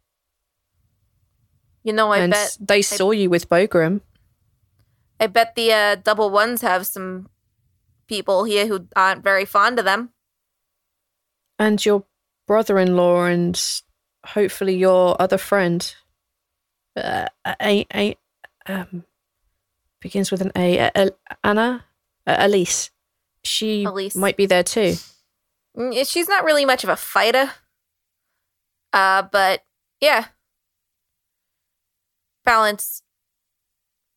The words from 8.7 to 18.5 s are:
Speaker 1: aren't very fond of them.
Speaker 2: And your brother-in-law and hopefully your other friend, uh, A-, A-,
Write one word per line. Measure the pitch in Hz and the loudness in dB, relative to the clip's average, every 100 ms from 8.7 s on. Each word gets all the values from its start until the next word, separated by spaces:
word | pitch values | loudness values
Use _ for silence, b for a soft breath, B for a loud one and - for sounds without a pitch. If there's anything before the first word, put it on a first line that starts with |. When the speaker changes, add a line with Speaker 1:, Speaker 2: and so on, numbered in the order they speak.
| 190 175 196 | -4 -4 0
Speaker 1:
aren't | 190 190 | 0 0
very | 202 196 196 | 0 0 0
fond | 202 214 240 | 2 2 2
of | 190 | 0
them. | 202 240 _ _ _ _ _ _ _ _ _ _ _ _ _ _ - | 0 -4 _ _ _ _ _ _ _ _ _ _ _ _ _ _ -2
Speaker 2:
And | 214 208 214 | 0 2 2
your | 202 - _ _ _ - | 0 -2 _ _ _ 0
brother-in-law | 214 220 196 185 180 175 175 175 | 0 2 2 2 4 4 2 2
and | 175 175 180 - - - _ _ _ - | 0 -2 -4 -6 -8 -12 _ _ _ -8
hopefully | 214 202 - 190 185 | -2 -2 -2 -2 2
your | 185 185 180 - | 4 4 4 2
other | 185 190 | 0 0
friend, | - 202 175 170 - - _ _ _ _ _ _ _ _ _ - | 0 0 0 -2 -6 -14 _ _ _ _ _ _ _ _ _ -10
uh, | - 104 - - - - | -6 -6 -6 -10 -10 -4
A-, | 214 202 - | -2 0 -2
A-, | 202 208 - _ _ - | -4 -4 -6 _ _ -20